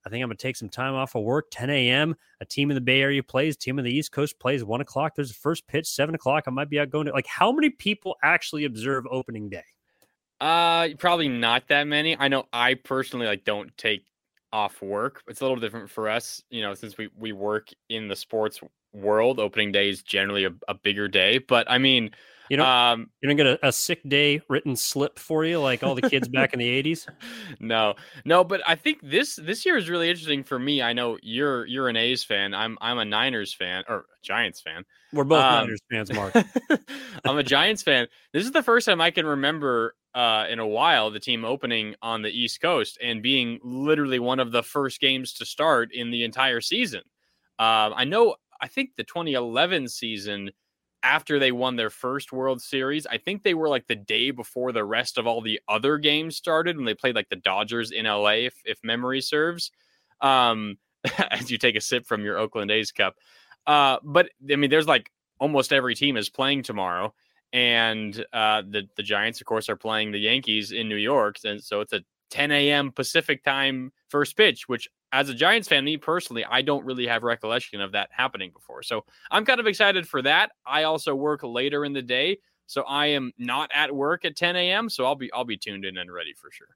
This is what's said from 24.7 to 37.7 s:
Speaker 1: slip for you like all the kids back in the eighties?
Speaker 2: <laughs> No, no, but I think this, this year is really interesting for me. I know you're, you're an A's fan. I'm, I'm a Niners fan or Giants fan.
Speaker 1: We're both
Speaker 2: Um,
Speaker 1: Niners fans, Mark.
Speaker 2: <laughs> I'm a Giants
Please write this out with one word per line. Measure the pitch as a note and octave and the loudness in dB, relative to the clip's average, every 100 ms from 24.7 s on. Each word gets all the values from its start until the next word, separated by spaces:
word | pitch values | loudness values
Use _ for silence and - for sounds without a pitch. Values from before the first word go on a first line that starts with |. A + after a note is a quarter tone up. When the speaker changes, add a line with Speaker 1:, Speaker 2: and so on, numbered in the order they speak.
| B2 | -4
Speaker 1:
slip | - C#3 C#3+ - | -4 -2 -2 -4
for | - D#3 D#3+ | -4 -2 0
you | E3+ | 0
like | C#3 A#2+ | 0 0
all | C3+ | 0
the | C3 | 0
kids | C4 C#3 B2 | 2 2 0
back | C3 C3+ | 0 0
in | B2 | 0
the | A#2+ | 0
eighties? | B2+ D3 D#3+ - - - | 0 0 -4 -8 -18 -18
Speaker 2:
<laughs> | A3+ G3+ C3+ | -16 -16 -12
No, | A2+ A2+ G#2+ - - - C#3+ | 0 2 2 0 -12 -14 4
no, | F3 | 4
but | E3+ F#3+ - | 6 0 0
I | |
think | E3 - D4+ | 0 0 -4
this, | C#3+ E3 C#4+ - | -2 0 0 -6
this | D#3 A3+ | -8 -4
year | F#4 D#4 | 0 0
is | E3 | 0
really | F3 E3 | 0 0
interesting | F3 D#3 C#3+ | -2 -2 -4
for | C3+ C3 | -2 -4
me. | C3+ C#3+ | 0 0
I | A#2+ | 0
know | A#2+ A#2+ A2+ | 0 -2 -4
you're, | A2 A2+ C#3+ B2+ | -6 -2 0 0
you're | A2 B2+ B2+ | -4 -2 0
an | A2+ | 2
A's | A#2+ B2+ | 2 0
fan. | - G2+ G2 | -2 -2 0
I'm, | G2 A2+ A2 | -2 -4 -4
I'm | A2+ A#2+ | -4 -2
a | G#2 | 0
Niners | G#2+ C3 A#2 G2+ | 0 0 -2 -6
fan | - F2+ F#2 - | -6 -4 -4 -4
or | G#2 - _ | -8 -8 _
Giants | - G#2+ G#2+ - | -6 -2 -2 -6
fan. | - D#2+ - _ _ | -14 -14 -16 _ _
Speaker 1:
We're | D3 | -2
both | C#3 D#3 | 4 6
Speaker 2:
Um, | C3 A#2+ | 6 4
Speaker 1:
Niners | A2 G#2+ _ | 2 -6 _
fans, | A2+ G#2+ | -6 -4
Mark. | G#2 G2 A#3 F3+ B3+ - D#4 | -4 2 2 2 -4 0 -2
Speaker 2:
<laughs> | - C#4 C4 G3 | -2 -16 -14 -6
I'm | C3 D3 | -2 0
a | |
Giants | B2+ C#3 F#3 | 4 4 4